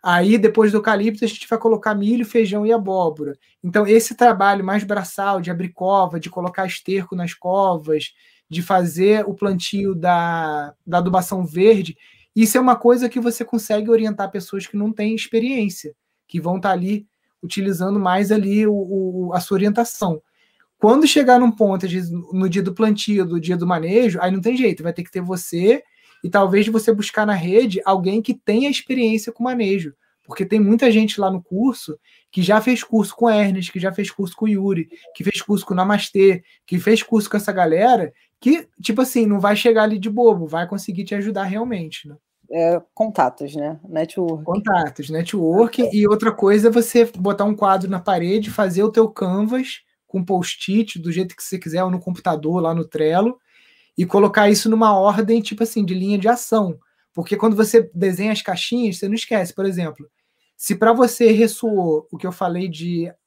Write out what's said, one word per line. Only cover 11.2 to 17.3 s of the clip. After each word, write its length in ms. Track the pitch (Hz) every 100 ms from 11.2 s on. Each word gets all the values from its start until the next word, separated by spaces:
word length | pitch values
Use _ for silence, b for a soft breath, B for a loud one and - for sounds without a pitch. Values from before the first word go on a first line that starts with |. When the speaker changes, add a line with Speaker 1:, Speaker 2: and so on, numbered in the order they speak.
| 180 190 175
Speaker 1:
verde, 500 | 160 202 220 165 - b b b -
isso 220 | 220 254
é 20 |
uma 160 | 254 240
coisa 320 | 233 247 240
que 100 | 247
você 260 | 233 233
consegue 460 | 233 226 214 214 214
orientar 400 | 226 220 208 196
pessoas 360 | 196 175 196 180
que 100 | 202
não 160 | 208
têm 220 | 214 208
experiência, 800 | 226 - 226 240 269 208 180 151 - _ _ _
que 140 | 175
vão 200 | 160 185
tá 100 | 196
ali 360 | 185 185 208 208 _ _